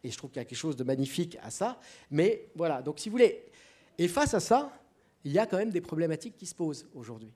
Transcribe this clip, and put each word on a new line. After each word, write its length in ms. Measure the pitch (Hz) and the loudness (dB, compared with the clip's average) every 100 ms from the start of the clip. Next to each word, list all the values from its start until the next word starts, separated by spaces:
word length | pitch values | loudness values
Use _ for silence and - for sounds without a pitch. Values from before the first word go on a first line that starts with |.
et 60 | 127 | -10
je 80 | - | -12
trouve 140 | 135 | -10
qu'il 80 | - | -10
y 20 | |
a 40 | 117 | -8
quelque 120 | 123 | -6
chose 200 | 160 127 | -4 -2
de 60 | |
magnifique 540 | 127 135 135 - 170 - | -2 0 0 -2 -4 -6
à 80 | 117 | -12
ça. 280 | - 214 247 - - - | -4 -2 -4 -16 -20 -2
Mais 380 | 147 190 220 - - | 2 4 2 -6 -4
voilà, 260 | 170 135 | -2 0
donc 160 | 131 151 | -4 -6
si 120 | 220 | -4
vous 40 | |
voulez, 300 | 240 220 - - - - - _ - | 6 6 6 -14 -20 -20 -20 _ -2
et 80 | 175 | 0
face 260 | 220 294 | 2 2
à 60 | 208 | 2
ça, 340 | - 247 285 - _ _ _ _ 147 | 4 2 2 -12 _ _ _ _ 0
il 60 | |
y 60 | 160 | 0
a 80 | 220 | 2
quand 120 | 185 | 0
même 120 | 220 | 0
des 100 | 175 | -2
problématiques 560 | 165 160 165 156 233 - | -4 -2 -2 -2 -8 -14
qui 100 | 185 | -16
se 80 | - | -4
posent 320 | 160 139 - 143 | -4 -4 -12 -16
aujourd'hui. 360 | 113 110 110 | -14 -14 -16